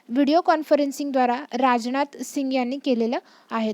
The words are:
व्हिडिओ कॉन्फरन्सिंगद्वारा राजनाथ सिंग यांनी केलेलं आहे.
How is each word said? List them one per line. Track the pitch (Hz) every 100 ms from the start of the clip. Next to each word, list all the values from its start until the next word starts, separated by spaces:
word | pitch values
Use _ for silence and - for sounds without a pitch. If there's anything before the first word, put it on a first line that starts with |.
| -
व्हिडिओ | 247 269 320
कॉन्फरन्सिंगद्वारा | 359 320 302 294 285 - 285 262 247 240 302
राजनाथ | 240 262 247 233 269 285 -
सिंग | 254 285 269
यांनी | 262 240 277
केलेलं | 285 233 226 294 - _ -
आहे. | 226 220